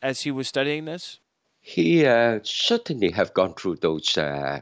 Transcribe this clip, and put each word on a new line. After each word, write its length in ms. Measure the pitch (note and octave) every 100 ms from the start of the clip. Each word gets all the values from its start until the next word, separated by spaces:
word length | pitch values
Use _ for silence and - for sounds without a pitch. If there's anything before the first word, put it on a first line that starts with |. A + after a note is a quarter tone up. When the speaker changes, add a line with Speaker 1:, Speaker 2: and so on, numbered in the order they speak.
Speaker 1:
as 200 | C3+ C3
he 100 | D3
was 160 | C3+ C3
studying 380 | C#3 C#3 D3+ D#3
this? 340 | F3 - - _ _ _ _
Speaker 2:
He, 440 | - - E3 E3+ C#3+
uh, 360 | A#2 A#2 G#2+
certainly 640 | - - - A#3 A#3 C3+ F#2+
have 220 | G#2+ F2
gone 220 | - F#2 E2
through 220 | F#2+ D#2+
those, 380 | E2+ D#2+ - -
uh, 420 | D2 C#2+ C#2 C#2+